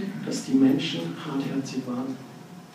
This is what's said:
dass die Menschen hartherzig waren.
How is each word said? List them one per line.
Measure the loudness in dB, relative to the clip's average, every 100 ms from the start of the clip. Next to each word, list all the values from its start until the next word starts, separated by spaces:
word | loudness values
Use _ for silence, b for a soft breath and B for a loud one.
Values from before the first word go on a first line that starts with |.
| 0 -4 -4
dass | -4 2
die |
Menschen | 6 8 6 2 -2 -4 -6 -4
hartherzig | -2 -2 -2 -4 -4 -4
waren. | -4 -4 -6 -10 -16 -16 -16 -18